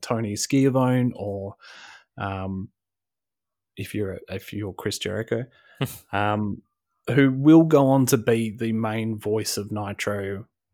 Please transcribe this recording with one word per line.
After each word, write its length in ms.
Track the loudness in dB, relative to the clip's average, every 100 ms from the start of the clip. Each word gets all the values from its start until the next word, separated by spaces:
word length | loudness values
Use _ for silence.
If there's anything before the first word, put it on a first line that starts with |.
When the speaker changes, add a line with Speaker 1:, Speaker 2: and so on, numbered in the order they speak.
Speaker 1:
Tony 340 | -4 -4 -2
Schiavone, 800 | -4 0 2 4 4 2 2 0
or, 420 | -2 -6 -6 -8 -12 -20 -20 -20 -20 _ -8
um, 540 | -6 -6 -6 -8 -10 _ _ _ _ _ _ _ _ _ _ -12
if 180 | -8
you're, 260 | -6 -6 -8 -10
if 240 | -12 -10
you're 180 | -10 -10
Chris 240 | -8 -8 -6
Jericho, 480 | -6 -6 -4 -4 -6 _ _ -8
Speaker 2:
<laughs> 340 | -8 -8 -8
Speaker 1:
um, 500 | -2 0 0 -2 -6 -14 _ _ _ -2
who 160 | 4 4
will 340 | 4 8 8
go 240 | 8 6 6
on 180 | 4 4
to 100 | 2
be 320 | 2 0 0
the 240 | -4 -4
main 460 | -2 -2 -2 -4 -4
voice 400 | -2 -2 -2 -6
of 120 | -6
Nitro 760 | -6 -6 -6 -4 -4 -4 -8 -12 _ _